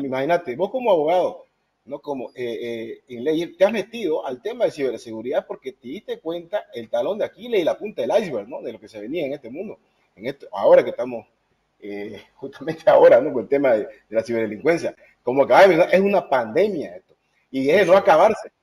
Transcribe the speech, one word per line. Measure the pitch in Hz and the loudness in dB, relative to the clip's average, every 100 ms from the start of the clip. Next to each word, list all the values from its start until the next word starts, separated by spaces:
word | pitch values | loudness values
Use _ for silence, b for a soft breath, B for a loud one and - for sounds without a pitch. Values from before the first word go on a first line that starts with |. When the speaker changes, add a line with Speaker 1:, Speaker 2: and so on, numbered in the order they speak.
Speaker 1:
imagínate, | 139 131 143 170 180 170 | -6 -4 0 -2 -2 -6
vos | 196 | -4
como | 262 240 | -2 0
abogado, | 175 151 180 143 - - _ _ _ - | 0 2 0 0 -6 -18 _ _ _ -16
¿no? | 143 | -14
Como, | 143 135 113 131 | -10 -10 -10 -10
eh, | 120 113 | -8 -8
eh, | 120 117 113 - _ | -8 -10 -12 -16 _
en | 120 135 | -8 -4
ley, | 160 170 - | -4 -4 0
te | 196 | 0
has | |
metido | 226 185 233 185 156 139 | 0 -8 -8 -4 -4 -6
al | 127 | -10
tema | 208 240 185 | -10 -4 -4
de | |
ciberseguridad | - 131 113 120 110 123 165 - | -2 -6 -6 -10 -12 -6 -6 -6
porque | 196 131 | -12 -14
te | - 120 | -16 -14
diste | 175 - 233 | -14 -12 -12
cuenta | 160 175 165 208 - | -10 -10 -8 -10 -10
el | 120 113 | -14 -6
talón | 117 139 208 | -4 -4 -4
de | 127 | -6
Aquiles | - 233 214 | -8 -4 -2
y | 147 | -2
la | 110 | -4
punta | 214 - | -8 -6
del | 196 302 | -2 -2
iceberg, | 185 113 104 | -2 -8 -10
¿no? | 156 | -12
De | 139 | -12
lo | 110 | -14
que | 104 | -18
se | 110 | -16
venía | 107 170 139 | -10 -6 -6
en | |
este | 147 113 | -8 -12
mundo, | 139 208 - _ _ _ _ | -14 -14 -16 _ _ _ _
en | 117 | -12
esto, | 139 - | -12 -12
ahora | 98 117 175 | 0 6 6
que | 120 | 6
estamos, | 107 127 117 - _ _ _ _ _ | -4 -8 -8 -14 _ _ _ _ _
eh, | 101 101 104 101 - | -14 -12 -12 -14 -20
<laughs> | _ | _
justamente | 135 - 135 160 - | -16 -10 -10 -2 2
ahora, | 139 170 123 | 6 8 8
¿no? | 151 | 4
Con | 131 | -4
el | 101 | -2
tema | 139 135 | 0 2
de, | 110 | 2
de | 95 - _ 107 | -2 -12 _ -4
la | |
ciberdelincuencia. | 110 117 107 104 139 165 113 - b b | -2 -4 -4 -2 -2 -2 -4 -10 b b
Como | - 135 | -2 0
acabas | 123 139 | 4 8
de | 196 | 8
mencionar, | 165 - 180 | 6 4 4
es | |
una | 202 190 - | 2 0 0
pandemia | 131 113 131 214 170 95 90 | -2 0 0 0 -2 -10 -14
esto, | _ _ _ _ _ | _ _ _ _ _
y | 131 135 | -4 2
es | 185 | 2
de | 170 | 6
no | |
Speaker 2:
Sí. | 196 | 6
Speaker 1:
acabarse. | 190 160 214 214 - _ | 6 6 4 2 -8 _